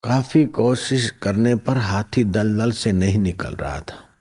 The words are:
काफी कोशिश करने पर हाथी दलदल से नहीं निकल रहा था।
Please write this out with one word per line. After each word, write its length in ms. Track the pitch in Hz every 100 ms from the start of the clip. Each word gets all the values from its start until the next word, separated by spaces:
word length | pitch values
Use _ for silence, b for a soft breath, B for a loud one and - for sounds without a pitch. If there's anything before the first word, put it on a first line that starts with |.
काफी 420 | 117 131 123 156 139
कोशिश 640 | - 117 123 - 131 113
करने 460 | - 101 101 117 120
पर 200 | - 127
हाथी 480 | 104 98 104 -
दलदल 480 | 107 98 107 107 117
से 200 | 110 113
नहीं 260 | 92 95 101
निकल 380 | 95 87 - 90
रहा 240 | - -
था। 280 | - - - _